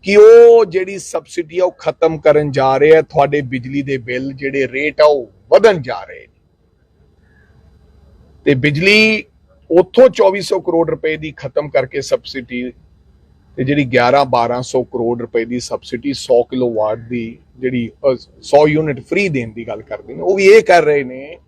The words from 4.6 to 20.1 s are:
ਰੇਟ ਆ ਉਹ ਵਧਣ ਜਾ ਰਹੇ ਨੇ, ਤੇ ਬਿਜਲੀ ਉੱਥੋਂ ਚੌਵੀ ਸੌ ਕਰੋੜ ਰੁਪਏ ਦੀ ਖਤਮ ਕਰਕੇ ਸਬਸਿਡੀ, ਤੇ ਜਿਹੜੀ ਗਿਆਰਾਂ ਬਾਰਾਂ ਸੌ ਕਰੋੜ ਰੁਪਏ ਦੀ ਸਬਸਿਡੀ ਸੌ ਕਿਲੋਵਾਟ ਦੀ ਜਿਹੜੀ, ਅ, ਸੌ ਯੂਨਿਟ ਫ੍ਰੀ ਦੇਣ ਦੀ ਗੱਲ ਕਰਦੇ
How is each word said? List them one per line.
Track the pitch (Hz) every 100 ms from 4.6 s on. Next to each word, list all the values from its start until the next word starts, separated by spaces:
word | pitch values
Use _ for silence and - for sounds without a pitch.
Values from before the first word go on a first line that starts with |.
| 127
ਰੇਟ | 131 151 147
ਆ | 151
ਉਹ | 147 117 _ _
ਵਧਣ | 165 214 185
ਜਾ | 123 101
ਰਹੇ | 95 85
ਨੇ, | - _ _ _ _ _ _ _ _ _ _ _ _ _ _ _ _ _ _ _ _ _
ਤੇ | - 139
ਬਿਜਲੀ | 147 143 190 214 220 214 - _ _ _ _
ਉੱਥੋਂ | 170 175 - 262
ਚੌਵੀ | 180 202 196
ਸੌ | 175 190
ਕਰੋੜ | 175 165 160
ਰੁਪਏ | 160 156 156
ਦੀ | 156 139
ਖਤਮ | 139 - 147
ਕਰਕੇ | 143 131 143
ਸਬਸਿਡੀ, | 135 127 - 135 120 123 123 - _ _ _ _ _ _ _ -
ਤੇ |
ਜਿਹੜੀ | 135 147 131
ਗਿਆਰਾਂ | 120 120 139 135
ਬਾਰਾਂ | 123 117 123
ਸੌ | 123 131
ਕਰੋੜ | 123 123 117 120
ਰੁਪਏ | 113 117 113
ਦੀ | 123
ਸਬਸਿਡੀ | - 110 - 120 139
ਸੌ | 131 - 117
ਕਿਲੋਵਾਟ | 120 131 123 110 107 110
ਦੀ | 117 120 113 117 _ -
ਜਿਹੜੀ, | 127 123 113 _ 139
ਅ, | 127 - _
ਸੌ | - 143 151
ਯੂਨਿਟ | 151 156 127 -
ਫ੍ਰੀ | 170 196
ਦੇਣ | 135 117
ਦੀ | 110 113
ਗੱਲ | 107
ਕਰਦੇ | - 107 -